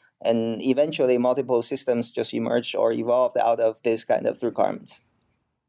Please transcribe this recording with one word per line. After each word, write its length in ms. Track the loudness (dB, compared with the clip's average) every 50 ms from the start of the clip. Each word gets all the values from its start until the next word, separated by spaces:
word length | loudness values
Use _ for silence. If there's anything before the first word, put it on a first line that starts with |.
| _ _ _ -4
And 420 | 0 0 2 2 0 -2 -4 -2 0
eventually 560 | 0 2 2 2 0 0 0 2 2 4 4
multiple 420 | 2 2 0 0 0 0 0 0
systems 500 | 0 0 -4 -4 -2 0 0 0 -2 -4
just 220 | -4 -4 -4 -4 -2
emerge 400 | -4 -2 0 -2 -2 -2 -2 -2
or 180 | 0 0 0
evolved 460 | 0 0 -2 0 2 2 2 2 2 0
out 220 | 2 2 2 2
of 220 | 0 0 0 0 -2
this 200 | 0 0 0 0
kind 220 | 0 0 0 0
of 160 | -2 -4 -2
requirements. 600 | -4 -4 0 0 0 0 -2 -4 -10 -16 -18 -18 _ _ _ _ _ _ _ _ _ _ _ _ _